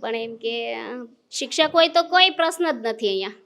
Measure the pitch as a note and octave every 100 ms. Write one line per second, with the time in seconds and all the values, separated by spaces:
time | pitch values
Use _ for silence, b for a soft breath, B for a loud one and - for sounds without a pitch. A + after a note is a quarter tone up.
0 | A3 A3+ A#3 A3+ A3+ A#3 A#3 A3+ A3 B3
1 | A#3 _ _ - C#4 - D#4 E4 E4 E4
2 | E4+ F4+ F#4 E4 E4 E4+ E4 B3 A3+ A3+
3 | G#3 F#3+ F#3+ -